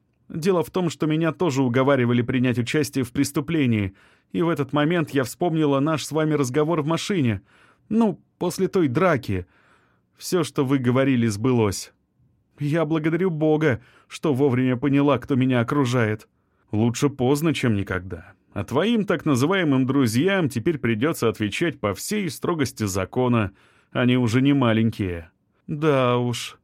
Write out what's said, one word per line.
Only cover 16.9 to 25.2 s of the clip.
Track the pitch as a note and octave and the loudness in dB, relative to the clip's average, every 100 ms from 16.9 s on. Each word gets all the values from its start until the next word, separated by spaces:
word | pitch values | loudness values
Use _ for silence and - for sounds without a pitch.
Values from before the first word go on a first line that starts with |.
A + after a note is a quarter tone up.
| A#2 C#3+ | 2 -2
поздно, | C#3 B2 D3 E3 | 0 0 2 0
чем | C#3 B2+ G2+ | 0 0 0
никогда. | G2 F#2 F#2 E2+ - _ _ | -2 -6 -6 -14 -16 _ _
А | G2 | -10
твоим | - B2 G#3 A#3 F#3+ | -4 -2 0 0 0
так | E3 E3 | -2 0
называемым | B2 D3 G3 D#3+ C3 B2+ | 2 2 2 2 2 2
друзьям | C#3 A#2+ A2+ F#3 G3 D3 | 2 2 2 2 2 0
теперь | A#2+ E3+ D3+ | -2 -2 -2
придётся | A#2 A2 D3+ D#3 A2+ | -2 0 -2 0 -2
отвечать | G#2 G#2 - F3 A#2 | 0 -4 -2 -4 -2
по | G#2 | -4
всей | F#2+ - G#3+ F3 | -4 -6 -4 -4
строгости | - C#3+ E3+ B2+ - G#2+ | -4 -4 -2 -4 -4 -4
закона. | F#2+ F2+ B2+ B2 A#2+ G2 - _ _ _ | -2 -4 -2 2 2 0 -6 _ _ _
Они | C3 B2 B2+ | -2 2 2
уже | A#2+ B2 | 2 2
не | C#3 | 4
маленькие. | C#3+ A#2+ A2 A2+ - F#2+ E2+ | 4 4 2 2 -2 -4 -6